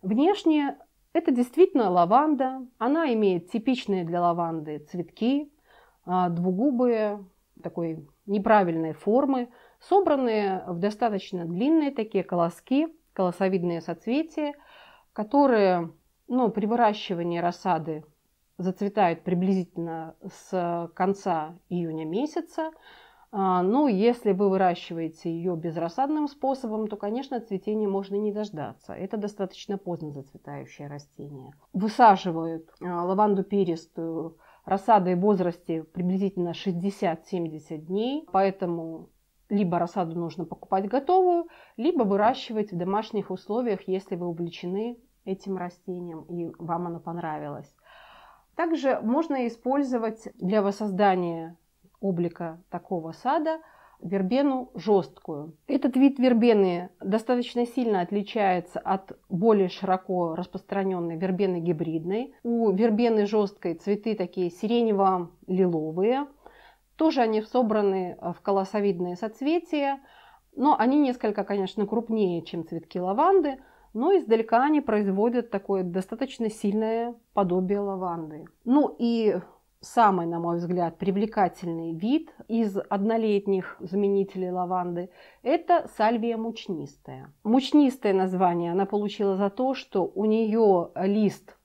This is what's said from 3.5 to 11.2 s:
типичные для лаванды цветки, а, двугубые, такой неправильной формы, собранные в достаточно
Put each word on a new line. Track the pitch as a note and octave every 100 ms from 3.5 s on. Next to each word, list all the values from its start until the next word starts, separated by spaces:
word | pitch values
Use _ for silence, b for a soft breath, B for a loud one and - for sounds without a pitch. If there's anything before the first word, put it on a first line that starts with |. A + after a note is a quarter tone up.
типичные | A#3 A3 B3 - F#3+ E3+
для | F3
лаванды | E3+ E3+ E3 E3 D3+ D3+
цветки, | D3 F3+ E3+ - A3+ C#4+ D4 _ b b b b -
а, | F3+ F3+
двугубые, | E3+ F3+ F#3 C#4 A#3+ B3 A3+ G#3+ G#3 F#3+ _ _ _
такой | F3 - E3 D#3+ C#3+ _ -
неправильной | G3+ G#3 G#3+ F3+ E3 D#3+
формы, | D#3 - A#3 C#4+ C4 A#3+ b b b
собранные | - G4 F4+ C#4+ B3+ A3 G3+ F#3 -
в | E3+
достаточно | G3+ G#3+ A#3 G3+